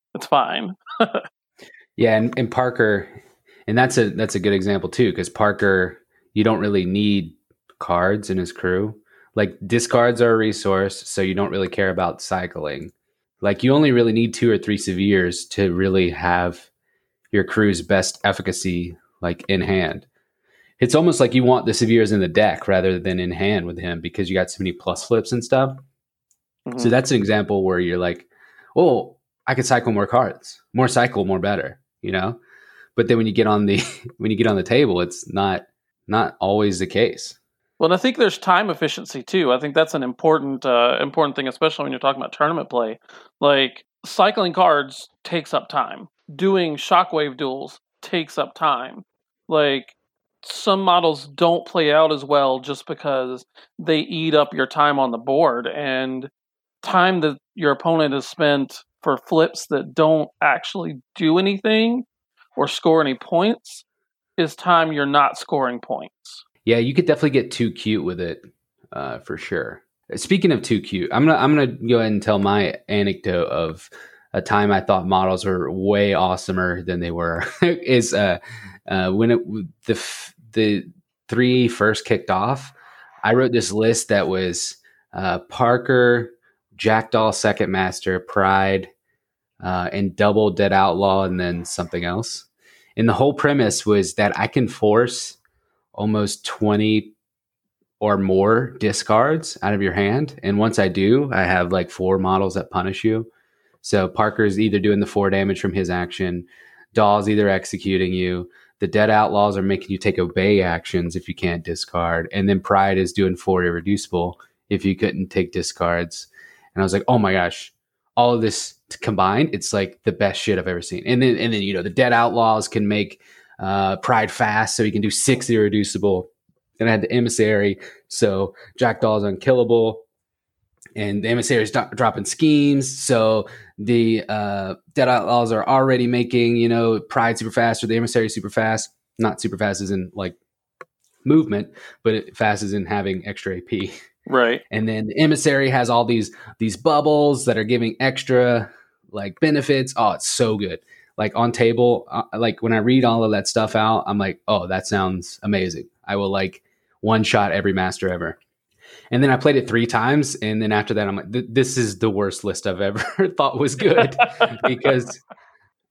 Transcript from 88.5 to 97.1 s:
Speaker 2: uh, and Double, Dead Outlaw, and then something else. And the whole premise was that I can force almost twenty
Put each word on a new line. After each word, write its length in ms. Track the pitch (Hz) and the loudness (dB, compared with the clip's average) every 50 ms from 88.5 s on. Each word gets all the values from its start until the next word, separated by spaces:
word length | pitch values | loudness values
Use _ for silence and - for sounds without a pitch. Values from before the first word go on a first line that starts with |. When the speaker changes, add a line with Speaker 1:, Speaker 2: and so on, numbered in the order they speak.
| 98 95 95 95 98 98 95 - _ _ _ _ _ _ _ _ _ _ _ _ _ _ - | 4 4 2 2 0 -2 -2 -6 _ _ _ _ _ _ _ _ _ _ _ _ _ _ -8
Speaker 2:
uh, 260 | 92 92 90 90 87 - | -4 -4 -4 -4 -4 -4
and 220 | 98 101 95 90 | -4 -4 -2 0
Double, 360 | - 107 104 101 107 107 104 | 2 2 2 4 4 2 2
Dead 220 | 90 85 101 98 98 | 2 2 0 2 4
Outlaw, 520 | 95 95 98 82 92 98 98 95 98 95 | 4 4 2 2 2 2 2 2 2 0
and 160 | 92 90 90 | 0 -2 -2
then 240 | 90 87 87 87 85 | -2 -4 -4 -6 -8
something 400 | - - - 87 82 - 87 87 | -8 -8 -8 -6 -6 -6 -6 -6
else. 400 | 87 87 101 113 - - - - _ _ _ _ _ _ _ _ _ _ | -4 -4 -6 -6 -8 -10 -14 -16 _ _ _ _ _ _ _ _ _ _
And 120 | - 113 117 | 0 2 2
the 60 | 120 | 4
whole 200 | - 131 143 143 | 4 2 2 2
premise 520 | - - 147 143 139 131 131 123 - - | 2 2 2 2 2 2 2 0 0 0
was 280 | 107 104 101 95 82 - | 2 2 2 2 0 0
that 240 | - 104 101 - - | 0 0 0 0 -2
I 80 | 101 | -4
can 220 | 110 - 139 123 - | -2 0 0 -2 -2
force 680 | - - - 107 104 113 123 120 - - - - - _ _ _ _ _ _ _ _ _ _ _ _ | -2 0 2 2 4 4 2 2 -2 -6 -10 -12 -14 _ _ _ _ _ _ _ _ _ _ _ _
almost 540 | - 104 107 107 107 104 98 - - - | -6 -2 -2 0 0 0 -2 -4 -8 -10
twenty 640 | - - - 107 107 104 104 107 107 110 107 107 - | -12 -6 -2 0 0 2 2 2 2 2 0 0 -4